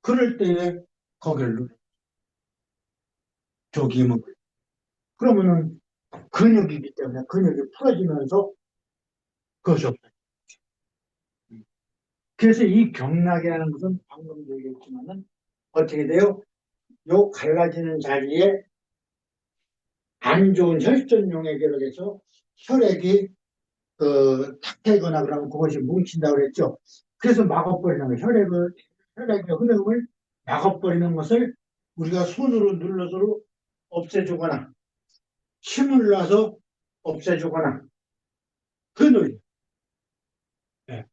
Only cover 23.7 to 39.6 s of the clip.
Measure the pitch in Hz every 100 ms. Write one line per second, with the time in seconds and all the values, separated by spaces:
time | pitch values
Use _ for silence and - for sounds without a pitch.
23.7 | _ _ _ 147 139 135 131 135 - -
24.7 | - 214 202 170 156 143 147 143 151 160
25.7 | 143 127 180 175 165 151 143 135 - -
26.7 | - _ _ _ _ 226 226 190 - 190
27.7 | 180 180 - 135 120 214 226 185 175 175
28.7 | - _ _ _ - 240 202 175 165 233
29.7 | 214 196 240 240 _ _ _ - 131 180
30.7 | 185 185 170 175 160 151 226 247 - _
31.7 | _ _ - 160 180 175 - 254 226 202
32.7 | 180 175 185 175 185 208 214 _ _ _
33.7 | _ _ 170 165 196 180 165 165 135 -
34.7 | _ _ _ _ _ _ _ _ _ -
35.7 | - 277 269 208 190 175 208 220 - _
36.7 | _ _ _ 160 156 185 160 160 160 143
37.7 | - - _ _ _ _ _ _ _ _
38.7 | _ _ - 294 233 - - _ _